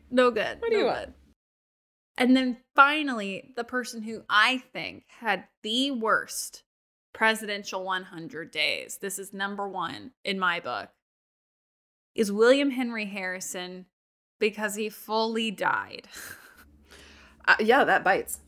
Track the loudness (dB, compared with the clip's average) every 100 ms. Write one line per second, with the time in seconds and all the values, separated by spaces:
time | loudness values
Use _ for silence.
0 | -4 2 4 2 -4 -4 0 2 2 -2
1 | -6 -16 _ _ _ _ _ _ _ _
2 | _ 0 4 4 4 -4 _ 6 6 6
3 | -2 -4 -6 -8 -10 -10 -6 -6 -6 -10
4 | -10 -10 0 4 6 4 -4 -12 -12 -12
5 | _ -8 -2 -2 -4 _ -4 -2 0 0
6 | 2 2 0 -10 -10 -12 _ _ _ _
7 | _ 0 0 0 -4 -8 -6 -8 -4 -6
8 | -6 -12 -12 -12 -10 -2 -2 -2 -6 -10
9 | -10 -10 -12 -6 -6 -4 -8 -6 -8 -8
10 | -14 _ -6 -2 -2 -2 -4 -8 -8 _
11 | _ _ _ _ _ _ _ _ _ _
12 | _ -2 0 4 6 6 4 0 -4 -4
13 | -8 -6 -6 -6 -8 -10 -10 -12 -18 _
14 | _ _ _ -2 -2 0 -6 -4 -6 -8
15 | -4 0 0 0 -2 -2 0 0 -4 -12
16 | -18 -16 -16 -18 -20 -20 -20 _ _ -20
17 | -20 -20 -20 _ 2 2 6 6 6 4
18 | 4 2 0 -10